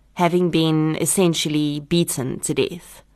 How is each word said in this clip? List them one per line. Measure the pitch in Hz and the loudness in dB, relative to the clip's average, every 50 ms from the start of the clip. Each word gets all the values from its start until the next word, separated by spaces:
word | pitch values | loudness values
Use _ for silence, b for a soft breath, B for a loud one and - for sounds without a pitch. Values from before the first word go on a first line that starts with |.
| _ _ - | _ _ -2
having | - 180 170 175 180 180 170 | 0 0 2 2 2 2 2
been | 156 160 160 160 156 156 156 156 156 | 2 2 2 2 2 2 0 0 0
essentially | - 160 147 - 202 185 170 160 - - 160 151 151 151 147 147 147 | -2 -2 0 2 2 2 2 2 0 -2 -2 -2 0 -2 -2 -4 -6
beaten | 147 - 170 170 170 165 - 143 123 135 - - | -4 0 0 0 2 0 -2 -4 -4 -6 -6 -6
to | - - 147 | -6 -4 -2
death, | 139 127 - 175 175 - - - - - _ _ | 0 0 -2 -2 -8 -16 -20 -20 -20 -20 _ _